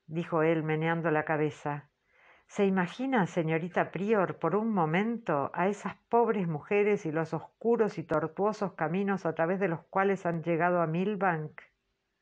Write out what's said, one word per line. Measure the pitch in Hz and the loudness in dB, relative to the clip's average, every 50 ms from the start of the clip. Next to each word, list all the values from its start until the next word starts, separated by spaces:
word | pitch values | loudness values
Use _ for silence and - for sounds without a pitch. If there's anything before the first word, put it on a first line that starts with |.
| _ | _
dijo | - 156 165 170 - 175 160 156 | -8 -6 -6 -4 0 0 2 4
él | 160 170 160 151 | 4 2 2 0
meneando | 156 156 156 160 165 165 170 156 170 | 0 0 0 0 0 0 0 0 2
la | 156 151 151 | 2 2 0
cabeza. | - 160 147 156 151 147 - - 147 147 147 - _ _ _ _ _ _ _ _ - - _ _ | 0 0 0 0 -2 -2 -4 -6 -6 -6 -6 -8 _ _ _ _ _ _ _ _ -20 -20 _ _
«¿Se | _ - - 202 | _ -2 0 2
imagina, | 196 190 185 175 170 - - 254 269 262 226 180 | 2 4 2 0 -2 -2 -6 -4 0 2 2 2
señorita | 156 - 180 160 160 160 160 160 180 - 196 170 160 | 2 0 -2 0 0 0 0 -2 -2 0 0 0 0
Prior, | - 165 190 208 226 208 180 165 156 - | -2 -4 0 0 2 2 2 0 -2 -2
por | - 165 165 | -2 0 0
un | 208 220 226 220 | 0 0 0 0
momento | 190 165 156 156 185 208 226 233 226 - - 160 143 139 - - | 2 2 2 2 0 0 0 -2 -6 -2 -2 0 0 0 -2 -2
a | 175 175 190 | -2 0 0
esas | 208 - - - - _ _ - | -2 -2 -6 -10 -10 _ _ 0
pobres | - 233 240 214 226 208 185 170 | 2 2 4 4 2 0 0 -2
mujeres | 160 147 - - 208 202 208 208 208 202 - | -2 -4 -4 0 0 2 2 2 2 0 -2
y | 160 147 | -2 -2
los | 160 160 156 - | -2 -2 -2 -4
oscuros | 156 - - _ - - 226 233 214 220 202 202 - | -6 -8 -8 _ -6 0 0 2 2 2 0 0 -4
y | 156 | -4
tortuosos | - 165 151 156 156 160 - 190 214 208 - 208 190 - | 0 0 0 0 -2 -2 -2 -2 -2 0 -2 -4 -6 -2
caminos | - 160 151 160 190 202 196 202 185 - | -2 -2 0 0 0 0 0 0 0 0
a | 165 156 | -2 0
través | - 165 165 190 190 | 0 0 0 0 0
de | 202 185 | 0 -2
los | 165 156 - - | -2 -2 -6 -4
cuales | - 190 196 202 196 185 - | -2 0 2 2 2 0 0
han | 175 170 165 151 | -2 -2 -2 0
llegado | 165 170 156 170 180 180 175 | 0 0 2 2 2 4 2
a | 170 | 2
Millbank? | 165 160 170 190 202 214 185 196 190 170 156 151 151 - - - - _ _ _ _ _ _ _ _ _ _ | 2 0 0 0 0 -2 0 0 0 0 0 -4 -8 -12 -16 -20 -20 _ _ _ _ _ _ _ _ _ _